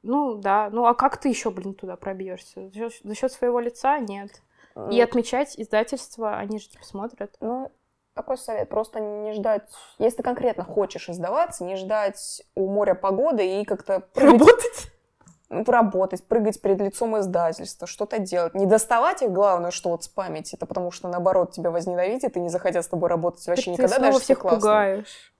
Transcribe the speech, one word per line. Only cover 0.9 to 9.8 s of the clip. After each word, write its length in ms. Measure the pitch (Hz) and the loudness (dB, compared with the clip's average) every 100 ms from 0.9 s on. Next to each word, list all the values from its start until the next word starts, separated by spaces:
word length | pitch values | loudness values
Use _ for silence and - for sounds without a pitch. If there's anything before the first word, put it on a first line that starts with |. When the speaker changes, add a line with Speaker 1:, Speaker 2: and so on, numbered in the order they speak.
Speaker 1:
как 240 | 240 262 - | 4 2 2
ты 120 | 285 | -2
еще, 200 | 233 226 | -2 -4
блин, 220 | 190 190 | -6 -10
туда 220 | 190 185 180 | -10 -12 -10
пробьешься? 720 | 202 190 190 185 - - 190 | -10 -8 -10 -12 -16 -18 -18
За 40 | 196 | -10
счет, 140 | 233 226 | -10 -10
за 120 | 202 214 | -14 -4
счет 160 | 262 | -4
своего 280 | 254 247 240 | -2 0 0
лица? 400 | 233 240 269 294 | -2 -2 0 0
Нет. 420 | 220 196 202 - _ _ _ - | -2 -10 -14 -20 _ _ _ -14
И 220 | - 226 | -2 2
Speaker 2:
Ну. 40 | |
Speaker 1:
отмечать 520 | 233 247 233 254 285 - | 4 2 -2 -2 -4 -6
издательства, 800 | 214 214 226 262 - - 220 208 | -2 -2 0 -6 -10 -8 -6 -6
они 220 | 202 214 | -8 -10
же, 100 | - | -12
типа, 140 | - - | -20 -16
смотрят. 500 | 196 220 - 202 _ | -10 -10 -10 -16 _
Speaker 2:
Ну, 300 | 220 254 269 _ _ _ _ | -8 -8 -10 _ _ _ _
такой 240 | - - 254 | -14 -8 -8
совет. 320 | - 220 208 | -6 -6 -4
Просто 300 | 214 220 220 | -4 -4 -6
не 340 | 214 208 214 | -8 -8 -8
ждать, 300 | 214 214 208 - - | -4 -2 -2 -4 -20